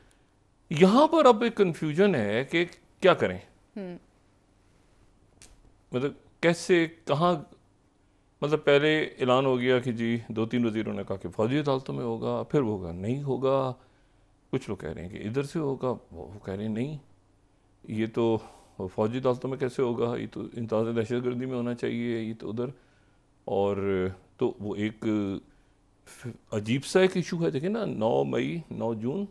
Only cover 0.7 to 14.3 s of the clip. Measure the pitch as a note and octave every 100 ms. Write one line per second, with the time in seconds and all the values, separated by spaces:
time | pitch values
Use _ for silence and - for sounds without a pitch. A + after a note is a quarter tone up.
0.7 | D3+ F#3 A#3 D#4 E4 C4+ G#3+ A#3 A3 F#3+
1.7 | D3+ D#3+ D3+ G3+ D#3 G#2 A2 C3+ E3 E3+
2.7 | - _ _ F3+ D#3+ G#2+ F#2 - _ _
3.7 | A3 F#3 F3 - _ _ _ _ _ _
4.7 | _ _ _ _ _ _ _ - - _
5.7 | _ _ B2 C#3 - _ _ E3 E3+ -
6.7 | F3 E3 - - C#3+ F3 E3+ - - _
7.7 | _ _ _ _ _ _ _ D3 D3+ D3
8.7 | C#3+ D3+ D#3 - - B2+ B2+ C#3 B2+ B2+
9.7 | B2+ B2+ A2+ A#2 A#2 A2+ A2 A2+ B2 A#2
10.7 | G#2+ G#2+ G2+ G2 G2 F2 - A2 C#3+ C#3+
11.7 | C3+ C3+ C#3 B2 A2+ A#2+ A#2+ A2+ D3+ A#2
12.7 | G#2 F2 E2+ G2+ C3+ C#3+ B2 C3 C3+ C3
13.7 | B2 _ _ _ _ _